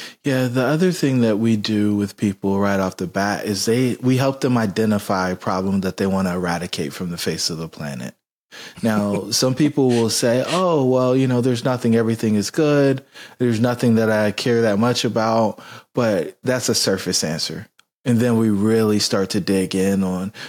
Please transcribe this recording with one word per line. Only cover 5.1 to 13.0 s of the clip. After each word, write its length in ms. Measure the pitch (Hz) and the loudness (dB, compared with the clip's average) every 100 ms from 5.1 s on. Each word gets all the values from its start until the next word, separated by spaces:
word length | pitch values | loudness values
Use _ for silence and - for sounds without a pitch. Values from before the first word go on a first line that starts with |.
| 95 92 | -2 -2
a 60 | 92 | -4
problem 420 | - 92 95 98 | -4 -2 0 -2
that 140 | 92 - | -2 -2
they 100 | 98 | -2
wanna 300 | 95 95 90 | 0 -2 -2
eradicate 560 | 90 85 87 - 76 | -4 -4 -6 -6 -8
from 180 | - 90 | -8 -8
the 80 | 85 | -6
face 320 | - 80 - | -6 -4 -6
of 80 | 80 | -6
the 120 | 80 | -10
planet. 440 | - 73 65 62 - _ _ _ - - - | -10 -12 -10 -12 -16 _ _ _ -20 -20 -4
Now, 460 | 117 107 101 101 98 | -2 0 0 -2 -4
<laughs> 20 | |
some 240 | - 127 131 | -2 0 2
people 320 | 147 143 131 | 0 2 2
will 220 | 120 113 | 2 2
say, 340 | - 123 120 127 | 0 0 0 0
"Oh, 380 | 165 185 156 131 | 0 0 2 2
well, 300 | 127 127 131 | 2 2 2
you 100 | 131 | 2
know, 140 | 123 | 2
there's 240 | 127 120 | 0 0
nothing, 320 | 135 120 120 113 | -2 0 2 2
everything 400 | 113 113 113 104 | 2 0 0 0
is 160 | 98 | 0
good. 500 | - 151 147 139 131 | 0 2 4 4 2